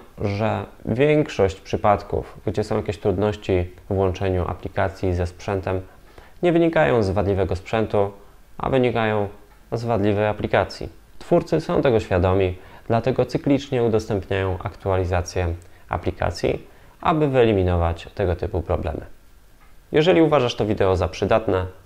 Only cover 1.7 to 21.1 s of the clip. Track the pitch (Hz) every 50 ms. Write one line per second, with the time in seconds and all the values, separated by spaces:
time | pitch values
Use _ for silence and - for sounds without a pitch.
1.7 | - - - 107 101 - - - - - - - - - - 107 95 107 104 -
2.7 | 110 107 - - 104 - - 107 92 98 101 107 101 - - - 95 90 87 87
3.7 | - - - - 101 95 98 95 90 - 98 95 92 90 82 76 90 - - 95
4.7 | - 101 98 92 - - - 92 90 90 90 87 - - - - 101 95 92 98
5.7 | 92 92 92 - - - - - - - - - - - 180 175 160 165 170 165
6.7 | 165 160 151 143 127 117 104 95 90 104 90 98 98 92 95 90 95 87 - -
7.7 | - 113 110 104 - 104 98 98 - - - - - - - - - - - -
8.7 | 135 131 123 123 113 117 110 107 107 104 101 98 - - - - - - - -
9.7 | - 117 120 117 117 101 101 107 101 101 107 107 104 104 113 107 - 110 92 -
10.7 | - - - - - - - - - - - - 175 170 165 - 170 156 - -
11.7 | 175 175 143 139 117 107 - - 98 90 90 92 92 98 95 90 90 - - -
12.7 | - - - - 113 113 - 131 120 - 123 - - 151 - - 143 131 - -
13.7 | 131 123 117 113 110 107 87 - 110 98 90 - 101 95 95 95 92 85 - -
14.7 | - - - 98 95 92 92 87 92 90 87 - - 95 92 85 85 87 - -
15.7 | - - - - - 90 - 95 90 - 90 90 90 - - - - 156 - -
16.7 | - - - - - - - - 170 156 151 139 131 131 117 113 107 95 92 90
17.7 | 90 85 85 85 85 - - - - - 101 90 85 - 90 87 - 87 80 -
18.7 | 87 76 - 80 - - - - - - - - - - - - - - - -
19.7 | - - - - - 151 156 185 175 170 160 151 151 139 123 120 - - 113 104
20.7 | 104 - 104 95 95 87 92 85